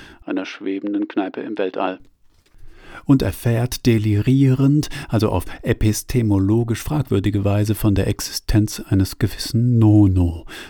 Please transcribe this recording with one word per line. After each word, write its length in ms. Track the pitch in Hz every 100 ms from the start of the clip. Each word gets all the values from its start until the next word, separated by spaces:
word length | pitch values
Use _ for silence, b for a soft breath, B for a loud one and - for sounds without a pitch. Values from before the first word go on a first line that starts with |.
| B B
einer 220 | - 92 92
schwebenden 600 | - 98 98 104 101 104
Kneipe 320 | - 95 -
im 180 | - 104
Weltall. 400 | 95 95 95 92 - _ _ _ _ B B B B B
Und 180 | - 135
erfährt 640 | 110 - 123 117 120 - 127
delirierend, 1000 | 110 107 104 107 135 135 127 135 147 - B B
also 220 | 110 110
auf 160 | 95 - B
epistemologisch 1200 | - - 107 104 - 127 113 98 95 113 117 110
fragwürdige 600 | - 151 - 101 104 104
Weise, 300 | 101 101 104
von 220 | 104 113 98
der 100 | 95
Existenz 720 | 101 - - - 107 104 -
eines 380 | - 98 95 -
gewissen 600 | 101 - - 117 123 120
Nono, 680 | 110 107 101 92 85 80 - B B